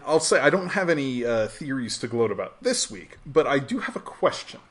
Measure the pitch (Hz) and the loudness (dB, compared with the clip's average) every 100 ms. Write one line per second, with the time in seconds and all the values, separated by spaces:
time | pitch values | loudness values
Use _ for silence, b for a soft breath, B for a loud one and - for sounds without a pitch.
0 | 139 156 - 175 165 190 180 196 175 151 | 0 2 4 4 4 4 0 0 2 2
1 | 135 123 117 113 107 - 147 135 110 - | 0 -2 0 0 0 -4 -6 -4 -4 -6
2 | 120 117 110 98 95 - 247 247 - 95 | -2 2 2 0 -6 -4 -2 -2 -2 -8
3 | 87 - 147 135 127 143 135 240 - 196 | -16 -18 -2 2 4 2 -2 -4 -6 -8
4 | - - 143 - - - - | -12 -2 -2 -2 -10 -18 -20